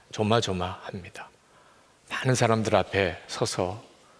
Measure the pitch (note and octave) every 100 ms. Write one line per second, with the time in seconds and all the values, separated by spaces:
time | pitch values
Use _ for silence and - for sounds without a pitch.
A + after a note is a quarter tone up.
0 | - - G#2+ A#2 G#2+ F#2 F2+ F#2 - G2
1 | F2+ - - _ _ _ - _ _ _
2 | - - C3 B2 A#2 A2 G2+ G2+ - G2
3 | F#2 E2+ - - A#2+ - F#2 A2 - -
4 | -